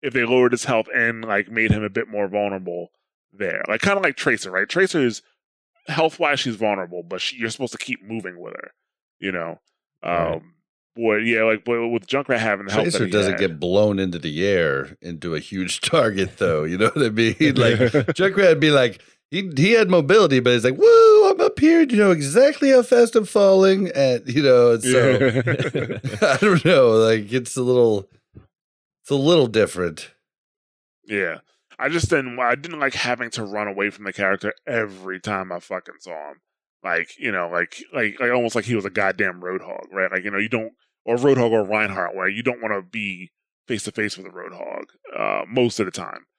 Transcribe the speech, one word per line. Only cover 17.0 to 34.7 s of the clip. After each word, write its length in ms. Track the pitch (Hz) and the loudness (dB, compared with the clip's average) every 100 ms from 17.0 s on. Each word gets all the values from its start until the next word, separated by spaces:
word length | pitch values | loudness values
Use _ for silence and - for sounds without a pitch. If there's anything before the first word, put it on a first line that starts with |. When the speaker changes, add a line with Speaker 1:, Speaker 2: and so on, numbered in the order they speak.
| 123 | -2
Speaker 3:
I 40 | |
mean? 240 | 107 113 | 0 0
Speaker 1:
<laughs> 60 | - | 2
Speaker 3:
Like, 380 | 156 127 117 110 123 147 120 165 | 0 2 2 2 2 0 -2 -2
Junkrat 320 | 190 190 190 | -2 2 4
would 120 | 156 | 4
be 100 | 156 | 4
like, 320 | 143 123 98 _ _ _ | 4 2 -2 _ _ _
he, 200 | 165 196 139 | -8 -6 0
he 160 | 180 | 4
had 180 | 226 208 | 4 4
mobility, 480 | 180 139 208 180 131 | 2 4 4 6 4
but 140 | 123 | 4
he's 120 | 123 | 2
like, 120 | 117 135 | 2 4
"Woo, 500 | 427 453 453 427 392 | 6 8 8 8 6
I'm 100 | 381 | 4
up 180 | 427 - | 0 2
here. 220 | 302 330 | 4 4
You 160 | 294 220 | 4 4
know 160 | 202 | 4
exactly 580 | 170 139 170 277 294 277 | 2 2 4 4 4 4
how 120 | 262 | 4
fast 340 | 240 240 233 226 | 4 4 4 2
I'm 80 | |
falling." 680 | 202 214 196 190 190 190 185 | 0 2 4 6 4 2 0
And, 300 | 139 135 123 - | 0 0 0 -2
you 140 | 123 | 0
know, 300 | 139 123 120 | 4 6 6
and 100 | 117 | 4
so, 280 | 127 127 127 | 2 2 4
Speaker 1:
Yeah. 880 | 127 131 117 120 - 160 147 - 107 135 104 | 4 2 0 -2 -2 -2 -4 -6 -8 -10 -2
Speaker 3:
<laughs> 0 | |
I 140 | 196 135 | 0 2
don't 240 | 208 175 | 2 2
know. 280 | 165 165 123 | 4 4 6
Like, 400 | 110 110 113 101 | 6 4 2 0
it's 240 | 127 120 - | -6 -4 -4
a 60 | |
little, 460 | 123 123 117 104 98 _ _ - _ _ _ _ _ _ | 0 4 4 2 -4 _ _ -20 _ _ _ _ _ _
it's 80 | - | -4
a 60 | 139 | 0
little 320 | 139 175 123 | 2 4 2
different. 640 | 110 98 87 87 78 - _ _ _ _ _ _ _ _ _ - | 2 0 0 -6 -6 -20 _ _ _ _ _ _ _ _ _ -8
Speaker 1:
Yeah. 320 | 104 90 80 _ _ _ _ | -4 -4 -8 _ _ _ _
I 80 | 135 | -4
just 220 | 165 - | -4 0
didn't, 280 | 160 131 120 | -2 -2 -4
I 160 | 123 | -2
didn't 240 | 127 156 160 | -2 -6 -6
like 160 | 135 | -6
having 360 | - 123 123 120 | -4 -4 -4 -6
to 140 | - | -10
run 220 | 104 104 104 | -8 -6 -6
away 240 | 98 101 | -4 -4
from 140 | 98 | -4
the 80 | 101 | -12
character 400 | 95 98 98 104 - | -4 -2 -2 -6 -10
every 500 | - | -6